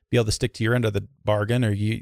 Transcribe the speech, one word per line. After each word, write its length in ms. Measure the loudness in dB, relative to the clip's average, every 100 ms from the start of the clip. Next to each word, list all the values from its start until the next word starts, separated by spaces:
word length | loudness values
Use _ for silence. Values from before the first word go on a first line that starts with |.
| _
be 60 | 0
able 80 | 2
to 60 |
stick 220 | 0 -4 -2
to 80 |
your 100 | 0 2
end 100 | 0
of 80 |
the 140 | -2 -6 _ -2
bargain, 380 | 0 2 0 0
or 60 |
you, 300 | 0 -2 -4